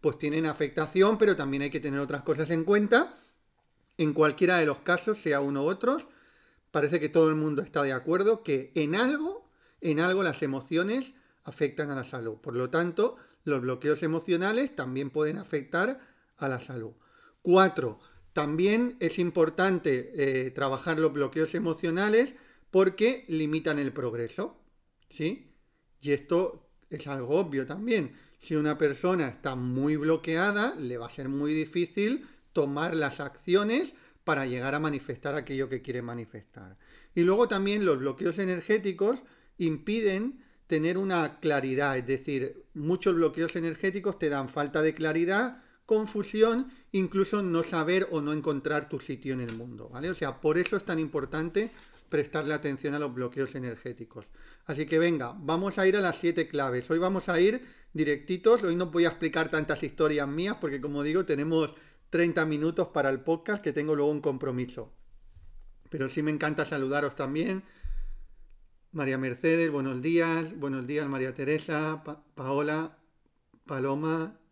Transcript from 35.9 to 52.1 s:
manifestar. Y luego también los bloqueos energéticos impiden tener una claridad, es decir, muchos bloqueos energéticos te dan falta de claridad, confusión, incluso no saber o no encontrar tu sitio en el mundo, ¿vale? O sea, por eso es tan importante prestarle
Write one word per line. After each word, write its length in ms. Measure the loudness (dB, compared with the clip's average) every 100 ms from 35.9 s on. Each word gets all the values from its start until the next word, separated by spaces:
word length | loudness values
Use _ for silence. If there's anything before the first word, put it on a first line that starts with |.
| -8
manifestar. 760 | -6 -10 -12 -16 -18 -20 -20 -20 _ -20 -6 2
Y 80 |
luego 240 | 4 6 4
también 380 | 4 2 2 2
los 140 | 2
bloqueos 400 | 0 -2 -2 0
energéticos 840 | -2 -2 0 0 0 0 0 0 -6 _ _ -4
impiden 840 | -2 -2 -2 0 0 0 -4 -8 -20 _ _
tener 300 | 0 0 0
una 420 | 0 0 0 -2
claridad, 580 | 0 0 0 0 0 -2
es 80 | -2
decir, 580 | -4 -2 -4 -4 -8 -16 -6
muchos 400 | -2 0 2 4
bloqueos 400 | 2 2 -4 -2
energéticos 640 | -4 -2 -4 -2 -4 -2
te 100 | -2
dan 180 | -2 -4
falta 320 | -4 -2 2
de 100 | 0
claridad, 720 | 0 -2 0 2 2 0 -4 _ _ 0
confusión, 840 | 0 0 -4 -4 4 4 4 -2 -10 _
incluso 500 | -2 0 2 2 0
no 220 | 2 0
saber 440 | 0 0 2 2 2
o 100 | -2
no 100 | -2
encontrar 540 | -2 -2 -2 0 -2 -4
tu 120 | -10
sitio 340 | -8 -8 -6
en 80 | -4
el 140 | -6 -8
mundo, 340 | -12 -14 -14
¿vale? 220 | -8 -6
O 40 | -4
sea, 240 | -6 -2
por 200 | 2 2
eso 180 | 2 -2
es 80 | -2
tan 140 | -4
importante 720 | -2 -4 -4 -4 -2 -2 -4 -8 -20 -20
prestarle 440 | _